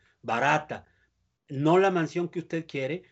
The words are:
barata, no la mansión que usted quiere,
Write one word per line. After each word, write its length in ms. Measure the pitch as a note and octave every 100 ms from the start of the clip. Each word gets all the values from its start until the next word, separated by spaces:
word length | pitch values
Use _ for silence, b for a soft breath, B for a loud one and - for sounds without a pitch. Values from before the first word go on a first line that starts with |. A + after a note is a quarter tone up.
| _ _
barata, 640 | A#2 A#2 C#3 D3+ - G#2 - _ _ _ _ _ -
no 300 | C#3 D3+ F3+
la 140 | G3
mansión 360 | F3+ D3+ E3+ E3+
que 120 | F3
usted 260 | - E3 D#3+
quiere, 360 | C#3 C3 F3+ b